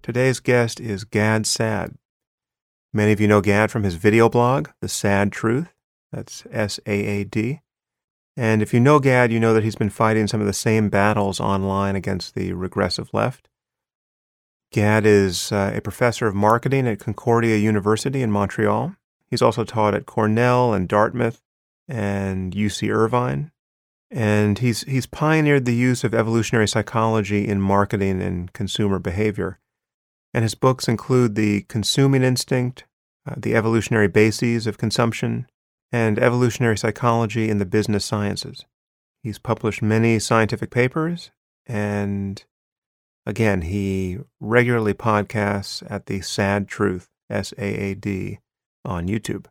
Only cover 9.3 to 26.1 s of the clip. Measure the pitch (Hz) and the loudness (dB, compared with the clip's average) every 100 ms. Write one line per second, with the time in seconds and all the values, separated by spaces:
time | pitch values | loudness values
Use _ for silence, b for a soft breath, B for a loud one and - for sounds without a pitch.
9.3 | 113 113 110 110 107 104 - 110 110 104 | 2 4 4 2 -2 -4 0 2 2 0
10.3 | 110 104 98 117 110 104 98 101 107 98 | -2 -2 -2 0 2 2 2 2 2 0
11.3 | 95 104 98 98 98 98 98 98 95 - | -2 -2 0 0 -2 -2 -2 -4 -6 -6
12.3 | - 92 90 95 101 95 - - 107 117 | -6 -6 -6 -6 -2 -2 -2 -4 -2 -2
13.3 | - _ _ _ _ _ _ _ _ _ | -4 _ _ _ _ _ _ _ _ _
14.3 | _ _ _ _ 110 104 107 107 104 98 | _ _ _ _ 0 4 4 6 6 4
15.3 | 85 - 101 98 110 104 - 123 113 113 | -2 -4 -2 -2 -4 -8 -2 -2 0 -4
16.3 | 98 104 117 127 135 127 104 - 104 - | 2 4 4 2 0 0 -4 -8 -6 0
17.3 | 117 117 110 107 107 98 110 139 135 120 | 2 4 2 2 2 2 0 -2 -4 -2
18.3 | 101 101 - 104 107 139 196 _ _ _ | 0 -2 0 0 0 -4 -10 _ _ _
19.3 | 120 120 113 107 113 104 101 - - 107 | 0 0 0 -4 0 0 0 -4 -2 0
20.3 | 110 123 123 123 101 90 104 104 123 117 | 2 2 2 2 0 2 2 2 0 -4
21.3 | - _ _ _ _ - 123 101 101 98 | -4 _ _ _ _ -10 -6 -2 -2 -2
22.3 | 95 92 95 104 - 107 107 110 123 123 | -4 -6 -2 -4 -2 -2 0 2 0 -2
23.3 | 139 147 _ _ _ _ _ _ 185 107 | -4 -8 _ _ _ _ _ _ -2 0
24.3 | 104 104 101 123 110 - 131 - - 151 | 2 2 2 0 -2 -4 -4 -4 -4 0
25.3 | 160 147 143 123 120 127 123 117 | 2 4 2 2 2 2 2 0